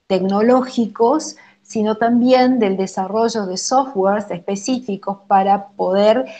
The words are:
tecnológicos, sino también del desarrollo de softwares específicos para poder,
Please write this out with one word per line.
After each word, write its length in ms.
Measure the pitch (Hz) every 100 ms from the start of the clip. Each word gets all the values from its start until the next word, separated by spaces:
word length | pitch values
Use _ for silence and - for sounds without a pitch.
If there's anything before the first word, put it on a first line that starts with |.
| -
tecnológicos, 1300 | 190 190 196 226 254 254 - 214 - 233 302 - - - _
sino 320 | - 226 214
también 640 | 214 226 240 247 254 254 254
del 180 | 208 190
desarrollo 680 | 190 - 190 214 233 220 196
de 100 | 180
softwares 760 | - 254 269 214 190 208 202
específicos 880 | 180 - 196 226 262 - 196 - 196 -
para 420 | 196 196 202 202
poder, 580 | - 185 190 208 233 262